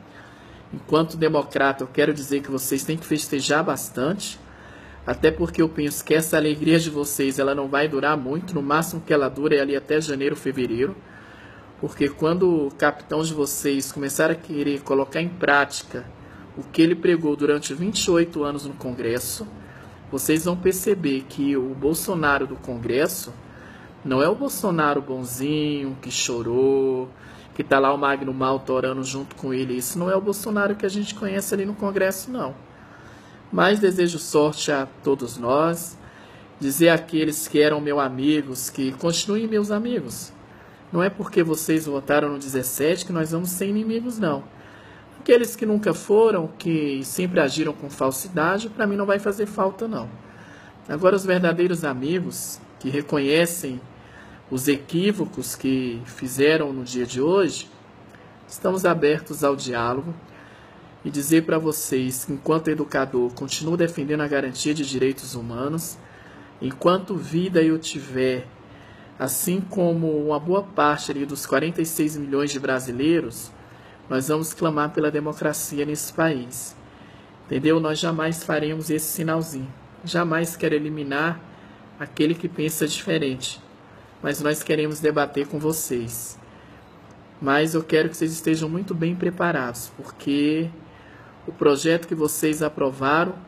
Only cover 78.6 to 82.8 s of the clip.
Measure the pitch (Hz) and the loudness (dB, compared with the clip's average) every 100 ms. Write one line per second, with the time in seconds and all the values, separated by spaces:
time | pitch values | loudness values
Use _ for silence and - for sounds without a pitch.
78.6 | 151 160 156 151 156 - 160 160 160 135 | 0 -4 -2 -2 -2 -4 -2 -2 -2 -6
79.6 | 131 - - - 170 170 175 160 165 - | -10 -12 -20 -14 -4 -2 0 0 -2 -2
80.6 | 160 151 151 151 139 139 160 170 - - | 0 0 0 -6 -4 -2 -2 -2 -10 -20
81.6 | - - - - 147 - 151 165 170 - | -20 -20 -20 -14 -8 0 2 2 -2 -2
82.6 | 151 156 | -2 0